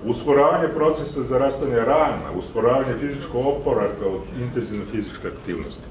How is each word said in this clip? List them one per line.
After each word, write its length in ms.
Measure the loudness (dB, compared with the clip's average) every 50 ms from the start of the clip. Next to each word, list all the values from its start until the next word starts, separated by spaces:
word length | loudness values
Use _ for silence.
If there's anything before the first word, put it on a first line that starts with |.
| 0
usporavanje 640 | -2 -2 0 2 4 6 6 6 6 6 4 2 0 0
procesa 480 | 2 2 2 2 2 -4 -6 -4 -4 -2
zarastanja 600 | 0 2 2 2 2 0 0 -2 0 2 2 4
rana, 480 | 4 4 4 4 2 0 -4 -6 -6 -6 -6
usporavanje 540 | -8 -4 -2 2 4 4 4 4 2 0 -2 -2
fizičkog 480 | -4 -4 -4 -6 -8 -6 -4 0 0 0
oporavka 580 | 0 0 0 0 0 2 0 0 -2 -2 -2
od 360 | -2 -2 -4 -6 -8 -8 -6
intenzivne 440 | -6 -4 -2 -4 -4 -4 -6 -8 -8 -4
fizičke 360 | -4 -6 -6 -6 -10 -10 -10 -10
aktivnosti. 560 | -10 -8 -8 -8 -6 -6 -6 -10 -12 -14 -16 -16